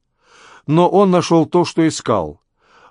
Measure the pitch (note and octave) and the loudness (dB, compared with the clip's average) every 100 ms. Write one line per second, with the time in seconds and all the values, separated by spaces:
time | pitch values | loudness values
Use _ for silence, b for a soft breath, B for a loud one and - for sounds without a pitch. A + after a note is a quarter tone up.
0 | _ b b b b b - D#3+ F3 F#3+ | _ b b b b b -2 0 2 2
1 | G3 F3+ D3 E3 D3 F3 D#3+ E3 D#3+ - | 2 0 0 0 2 -2 -2 -2 -2 -4
2 | - G#2 D#2 D2+ _ b b b b | -4 -4 -4 -12 _ b b b b